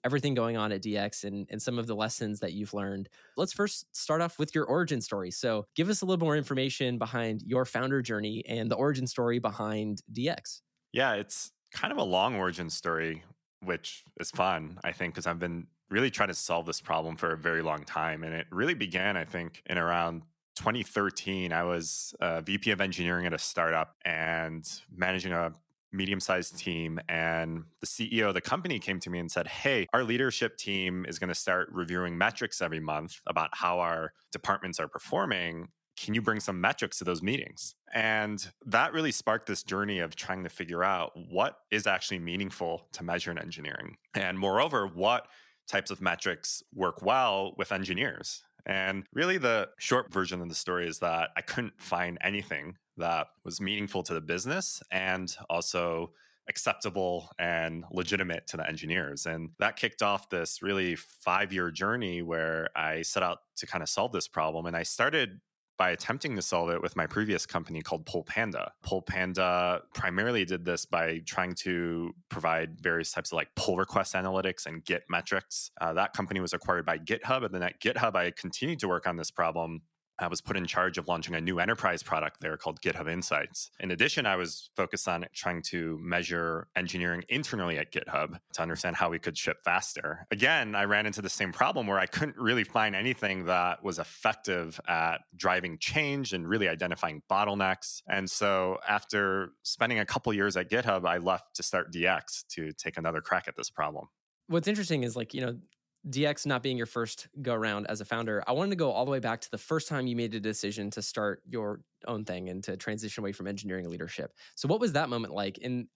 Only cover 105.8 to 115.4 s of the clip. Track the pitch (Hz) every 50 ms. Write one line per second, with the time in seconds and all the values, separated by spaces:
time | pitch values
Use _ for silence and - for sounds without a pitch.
105.8 | _ _ _ _ - 160 127 131 147 147 147 - - 147 139 123 117 135 127 120
106.8 | 117 110 - 120 117 110 - - - - - 143 135 123 120 110 110 110 104 104
107.8 | 104 - 107 107 104 - 117 113 117 113 107 101 - - 123 143 185 202 202 175
108.8 | 160 135 104 101 123 135 139 131 120 117 113 113 - - - 107 - - 160 160
109.8 | 156 - 156 135 127 127 120 120 117 113 107 113 101 110 107 - - 101 101 110
110.8 | 101 101 104 - 101 - - - 107 104 98 - _ 92 90 95 107 104 107 -
111.8 | - _ _ _ - - 117 107 107 104 90 90 92 92 90 95 98 - 95 95
112.8 | - - 107 107 107 107 - - 107 98 98 - 92 98 101 101 104 101 92 92
113.8 | 90 85 85 - 80 82 - - - - _ - - - - - - 139 175 220
114.8 | 240 220 147 143 156 131 123 117 113 - 170 -